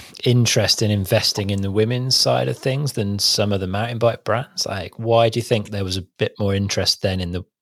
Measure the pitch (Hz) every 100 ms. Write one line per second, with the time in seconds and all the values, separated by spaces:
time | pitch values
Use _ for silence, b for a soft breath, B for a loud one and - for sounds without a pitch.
0 | B - 127 123 113 - 98 - 104 104
1 | 92 110 - - 98 98 98 104 110 123
2 | 131 - 135 123 127 123 135 135 147 -
3 | 101 101 - - 101 98 92 98 117 117
4 | 117 110 - 110 131 - - 98 87 -
5 | 113 113 117 117 - 110 104 104 95 92
6 | 90 - - - 101 98 98 - 87 -
7 | 98 92 87 90 - _